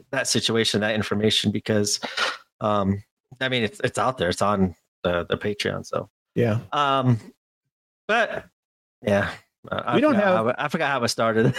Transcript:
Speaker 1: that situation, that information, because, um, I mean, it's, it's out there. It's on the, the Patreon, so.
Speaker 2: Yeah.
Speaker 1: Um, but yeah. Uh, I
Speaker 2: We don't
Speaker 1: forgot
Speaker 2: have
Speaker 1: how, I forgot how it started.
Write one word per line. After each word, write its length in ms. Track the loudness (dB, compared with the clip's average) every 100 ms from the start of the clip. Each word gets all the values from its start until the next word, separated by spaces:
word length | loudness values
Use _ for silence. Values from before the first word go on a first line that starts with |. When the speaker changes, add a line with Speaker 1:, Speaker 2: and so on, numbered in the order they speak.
| -6
Speaker 1:
that 180 | -4 -2
situation, 540 | 0 0 0 2 0
that 140 | 0 -2
information, 560 | -2 0 2 2 0
because, 480 | -2 0 0 0 -2 -6 -4 -4 -6 _ -6
um, 440 | 0 0 0 -2 -6 _ _ -6
I 100 | -2
mean, 120 | 0
it's, 180 | -2 -2
it's 160 | -4 0
out 180 | -2 0
there. 120 | 0
It's 120 | 0
on 320 | 0 2 0 -2 _ _
the, 200 | -2 -2 -2
the 80 | -4
Patreon, 480 | -4 -4 -4 -4 -6
so. 240 | -8 -8 _ _
Speaker 2:
Yeah. 280 | 0 0 0 -2
Speaker 1:
Um, 480 | -2 2 2 2 2 -2 -20 _ _ _ _ _ _ -2
but 380 | 0 0 -4 -12 _ _ _ _ _ 0
yeah. 240 | 2 0 -6 _ _ -10
Uh, 100 | -6 0
I 100 | 2
Speaker 2:
We 60 |
don't 140 | 4 4
Speaker 1:
forgot 120 | 4
Speaker 2:
have 180 | 2 2
Speaker 1:
how, 80 | -2
I 100 | -2
forgot 240 | -2 0
how 120 | 0
it 40 | -2
started. 440 | 0 2 4 2